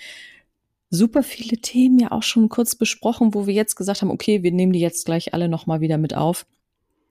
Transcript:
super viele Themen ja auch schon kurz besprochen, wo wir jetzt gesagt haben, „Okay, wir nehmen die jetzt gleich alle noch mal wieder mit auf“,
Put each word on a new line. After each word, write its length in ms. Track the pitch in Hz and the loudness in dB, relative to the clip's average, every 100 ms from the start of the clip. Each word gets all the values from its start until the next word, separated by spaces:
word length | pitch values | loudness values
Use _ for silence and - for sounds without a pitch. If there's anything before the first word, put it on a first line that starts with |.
| - - - - _ _ _ _ _ | -6 -20 -20 -20 _ _ _ _ _
super 340 | 170 226 285 | 0 2 2
viele 320 | 254 - 226 226 | -2 -6 -8 -6
Themen 380 | - 247 254 254 | -2 2 4 6
ja 120 | 233 | 4
auch 120 | - | 0
schon 260 | - 233 220 | 0 2 2
kurz 260 | - 233 - | 2 -2 -2
besprochen, 580 | 226 - 214 233 226 | -4 -2 -4 2 2
wo 140 | 208 202 | 2 0
wir 60 | |
jetzt 220 | 202 220 - | 0 -2 -4
gesagt 260 | 185 202 | -6 -2
haben, 100 | 190 | -2
„Okay, 320 | - - 208 | -2 0 0
wir 80 | 175 | 2
nehmen 220 | 175 185 | 2 2
die 80 | 180 | 2
jetzt 240 | 170 170 - | 0 -2 -4
gleich 280 | 165 - | -4 -2
alle 140 | 165 175 | -2 -2
noch 200 | 160 - | -2 -2
mal 120 | 160 | -2
wieder 180 | 156 156 | 0 0
mit 160 | 156 | -2
auf“, 320 | - 151 180 - _ _ _ _ _ _ | -2 -2 -2 -8 _ _ _ _ _ _